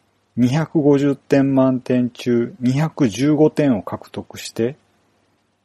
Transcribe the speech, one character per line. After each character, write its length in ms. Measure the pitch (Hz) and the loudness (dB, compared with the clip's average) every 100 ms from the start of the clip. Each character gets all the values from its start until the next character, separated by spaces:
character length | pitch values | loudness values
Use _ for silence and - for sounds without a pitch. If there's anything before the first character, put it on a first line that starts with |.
| _ _ _ - | _ _ _ -2
二 140 | 123 | 0
百 320 | 147 156 170 | 0 -2 0
五 160 | 143 143 | 2 2
十 180 | 143 139 | 2 -2
点 380 | - 139 139 | 0 0 2
満 260 | 135 131 127 | 2 2 0
点 300 | - 127 123 | -2 -2 -2
中 440 | - - 120 117 - | -4 -2 -2 -2 -4
二 140 | 123 | -2
百 340 | 135 160 - 131 | 0 -2 -2 -2
十 240 | 92 143 | 0 0
五 160 | 147 151 | 2 2
点 300 | - 147 107 | 2 0 -2
を 40 | |
獲 280 | - 104 - | -4 -14 -14
得 280 | - - - | -16 -14 -16
し 120 | - | -12
て、 260 | - 117 151 _ _ _ _ _ _ _ _ | -6 -6 -6 _ _ _ _ _ _ _ _